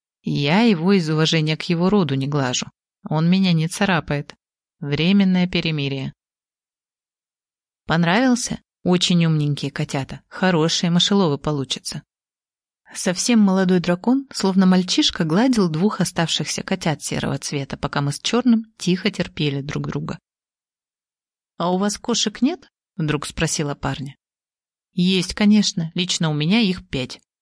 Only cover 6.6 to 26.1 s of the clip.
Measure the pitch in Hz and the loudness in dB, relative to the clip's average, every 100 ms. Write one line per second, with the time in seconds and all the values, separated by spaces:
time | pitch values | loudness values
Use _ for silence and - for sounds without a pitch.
6.6 | _ _ _ _ _ _ _ _ _ _ | _ _ _ _ _ _ _ _ _ _
7.6 | _ _ - 160 170 202 262 247 - - | _ _ -2 0 2 2 2 0 -2 -10
8.6 | _ _ 175 180 - 175 165 156 147 143 | _ _ 0 2 2 2 2 2 0 -2
9.6 | 139 - 151 143 135 139 _ - 185 170 | -6 -6 -6 -6 -6 -12 _ -2 0 2
10.6 | 160 - 175 175 - 202 170 139 156 147 | 0 0 0 2 2 2 2 0 -2 -4
11.6 | 127 - - 151 - _ _ _ _ _ | -4 -8 -8 -12 -14 _ _ _ _ _
12.6 | _ _ _ - 185 180 - 226 196 190 | _ _ _ -6 -4 -2 2 4 4 4
13.6 | 185 185 175 175 233 269 269 - 190 190 | 4 2 2 0 0 -2 -2 -2 0 4
14.6 | 185 185 185 - 294 - 160 175 269 240 | 4 4 2 0 0 -2 0 2 2 2
15.6 | 175 156 208 - 175 - 165 - 151 - | 0 0 0 0 -2 -2 -2 -2 -4 -8
16.6 | - 185 175 143 - 143 - 139 - 147 | -6 -4 -2 -4 -6 -6 -4 -6 -6 -8
17.6 | 139 139 147 147 143 - - 240 247 226 | -8 -8 -6 -2 -4 -4 -2 0 2 2
18.6 | 226 - 180 180 208 - 180 - 147 139 | 0 -4 -2 0 -2 -4 -6 -4 -4 -4
19.6 | 143 143 143 143 156 - _ _ _ _ | -4 -6 -6 -6 -8 -10 _ _ _ _
20.6 | _ _ _ _ _ _ _ _ _ - | _ _ _ _ _ _ _ _ _ -6
21.6 | 170 185 208 - - 226 214 - 262 370 | -2 0 -2 -2 -4 -2 -2 0 -2 -2
22.6 | - _ _ - 151 147 - - 160 - | -10 _ _ -4 -2 -2 -4 -4 -2 -2
23.6 | 143 143 135 135 139 - _ _ _ _ | -6 -6 -6 -8 -10 -16 _ _ _ _
24.6 | _ _ _ - 180 190 170 - 208 214 | _ _ _ 0 2 2 0 2 4 4
25.6 | 202 - 160 175 180 | 2 -2 -4 -4 -4